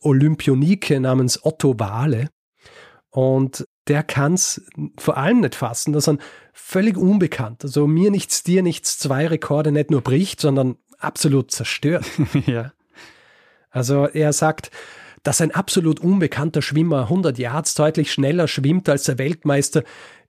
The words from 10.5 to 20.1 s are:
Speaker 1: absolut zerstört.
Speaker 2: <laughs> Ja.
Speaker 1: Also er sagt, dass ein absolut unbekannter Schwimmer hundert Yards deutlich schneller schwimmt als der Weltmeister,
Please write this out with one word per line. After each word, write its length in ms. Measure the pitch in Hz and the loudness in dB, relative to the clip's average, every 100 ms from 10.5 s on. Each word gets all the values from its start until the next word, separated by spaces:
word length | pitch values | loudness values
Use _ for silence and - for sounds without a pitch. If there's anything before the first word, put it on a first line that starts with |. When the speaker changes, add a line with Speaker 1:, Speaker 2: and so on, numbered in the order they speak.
| 135 127 123 _ - | 2 0 -4 _ -10
Speaker 1:
absolut 540 | - - 156 135 120 | -8 -2 2 2 0
zerstört. 540 | - 113 - 147 175 - - 143 | -6 -6 -4 -2 -2 -4 -4 -2
Speaker 2:
<laughs> 200 | 143 135 | 0 -2
Ja. 260 | 117 127 _ _ - - - _ _ _ _ _ | -2 -6 _ _ -20 -20 -20 _ _ _ _ _
Speaker 1:
Also 380 | 127 123 139 143 | -4 0 2 0
er 260 | 151 151 | 0 0
sagt, 380 | 147 160 - - - - - - - | 2 0 -2 -10 -20 -20 -20 -20 -8
dass 200 | - - | -4 0
ein 100 | 160 | 0
absolut 480 | - 190 190 160 156 | -2 -2 0 0 0
unbekannter 640 | 175 196 151 - 160 156 | 2 2 0 -2 -2 -2
Schwimmer 440 | - 147 170 143 113 | -2 0 2 0 0
hundert 280 | 180 170 120 | 0 0 -2
Yards 380 | 120 147 165 - | -4 -4 -4 0
deutlich 360 | 151 156 147 | 0 2 -2
schneller 360 | - 139 175 156 | 0 0 2 0
schwimmt 420 | - 135 180 - | 0 0 0 0
als 140 | 139 | 0
der 160 | - 127 | 0 -2
Weltmeister, 640 | 135 170 147 143 143 156 - - - | -4 -4 0 0 2 -2 -4 -12 -20